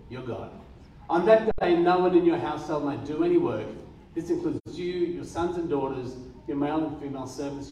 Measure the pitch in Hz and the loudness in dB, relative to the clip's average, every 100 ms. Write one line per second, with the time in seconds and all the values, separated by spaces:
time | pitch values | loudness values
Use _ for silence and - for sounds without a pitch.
0 | - 123 123 104 - - - - - - | -14 -12 -10 -10 -10 -14 -20 -20 -20 -18
1 | - 175 214 220 220 - 175 170 175 180 | -2 2 6 6 6 0 4 4 6 6
2 | 180 170 170 151 156 147 - 156 143 120 | 6 6 6 2 -2 -6 -4 -2 -2 -4
3 | 147 156 175 175 135 - - - - - | -6 0 4 4 4 -2 -6 -10 -16 -20
4 | - 165 160 175 156 135 - 147 180 180 | -12 -8 -2 0 0 -4 -8 -8 -4 -2
5 | 175 139 139 160 175 175 165 143 135 127 | -2 -2 -6 -4 -2 -2 -2 0 -2 -4
6 | 120 - - - - 143 143 156 147 143 | -8 -10 -14 -16 -6 -2 0 0 -2 -4
7 | 143 135 131 - 139 139 139 | -8 -8 -10 -8 -8 -8 -12